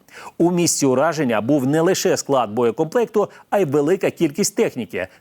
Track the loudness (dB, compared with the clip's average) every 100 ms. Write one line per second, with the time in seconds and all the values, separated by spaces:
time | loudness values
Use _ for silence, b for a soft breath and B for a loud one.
0 | _ B B 0 0 2 0 2 2 2
1 | 2 0 -2 0 0 0 2 2 2 2
2 | 0 -2 0 0 0 0 0 0 -2 -2
3 | -2 -2 -2 B _ -2 0 0 0 0
4 | -2 -2 -2 -2 -2 -2 -2 -4 -8 -8
5 | -8 b